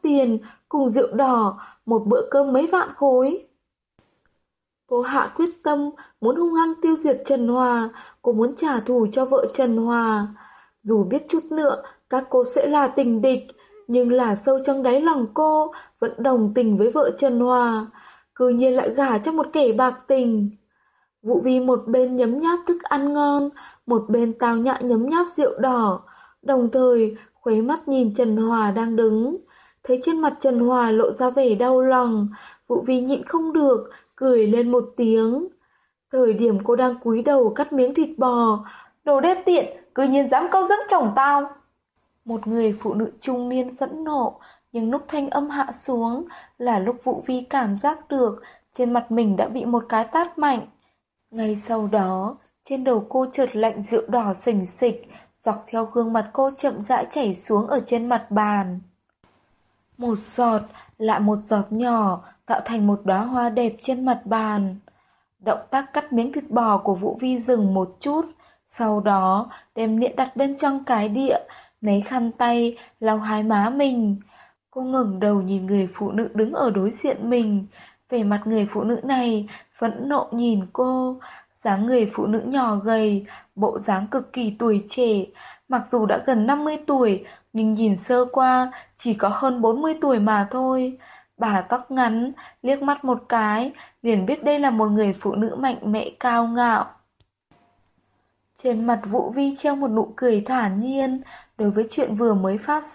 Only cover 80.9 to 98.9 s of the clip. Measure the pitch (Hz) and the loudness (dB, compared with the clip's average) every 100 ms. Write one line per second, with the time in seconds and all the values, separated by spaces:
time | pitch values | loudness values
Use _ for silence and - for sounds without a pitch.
80.9 | 254 254 254 - - _ _ - 196 226 | 0 -2 -6 -12 -20 _ _ -2 0 2
81.9 | 254 208 - 208 220 240 277 240 208 208 | 2 2 -2 -2 -2 -2 -2 0 0 0
82.9 | 226 214 202 202 - - - 208 - 208 | 0 2 0 -4 -14 -16 -4 -2 -2 -2
83.9 | 190 208 269 262 254 226 208 233 202 202 | -2 -2 -6 -6 -6 -6 -2 0 0 -2
84.9 | - 240 208 185 - - - - 247 - | -2 0 0 -2 -10 -20 -20 -6 -4 -2
85.9 | 240 214 - - 240 220 285 302 302 302 | 0 0 0 0 0 2 0 -2 -4 -2
86.9 | 269 233 196 - - _ 220 220 220 226 | 2 2 0 -6 -20 _ -2 0 2 2
87.9 | 185 - 247 247 262 254 254 254 254 - | 0 0 0 2 2 2 2 0 -6 -20
88.9 | - 240 208 202 - 269 247 226 240 311 | -8 -4 -2 -2 0 -2 2 2 2 -2
89.9 | 320 294 233 208 214 202 254 262 262 254 | 0 0 2 2 2 0 -2 -2 0 -2
90.9 | 254 - - _ - 220 196 180 247 247 | -6 -16 -20 _ -6 -2 -2 -2 -4 -4
91.9 | 262 240 226 254 262 - _ 247 277 277 | 0 0 0 -4 -6 -16 _ -2 0 0
92.9 | 285 262 247 - 233 214 214 262 - - | -2 -2 -4 -2 0 0 0 -4 -8 -20
93.9 | _ 233 214 185 294 294 294 285 220 214 | _ 0 0 0 -2 0 2 2 2 2
94.9 | 208 202 196 202 196 220 247 269 254 214 | 2 0 -2 -4 -2 -2 -2 -4 -4 -4
95.9 | 208 - - 247 233 233 233 240 220 - | -4 -4 -6 -2 0 0 0 0 0 -2
96.9 | - _ _ _ _ _ _ _ _ _ | -10 _ _ _ _ _ _ _ _ _
97.9 | _ _ _ _ _ _ _ 254 220 233 | _ _ _ _ _ _ _ -2 0 0